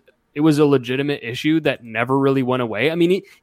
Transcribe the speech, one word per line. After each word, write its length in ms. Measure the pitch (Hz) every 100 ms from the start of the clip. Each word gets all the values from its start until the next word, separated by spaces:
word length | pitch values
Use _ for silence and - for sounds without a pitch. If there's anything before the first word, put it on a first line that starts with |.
| - _ _
it 60 | -
was 180 | 156 147
a 60 |
legitimate 560 | 151 139 120 131 143 143
issue 380 | 120 120 151 160
that 240 | 151 127
never 340 | 120 110 123 135
really 240 | 139 135
went 200 | 123 127
away. 280 | 120 104 135
I 40 |
mean, 160 | 165 170
e-, 100 | 185 - _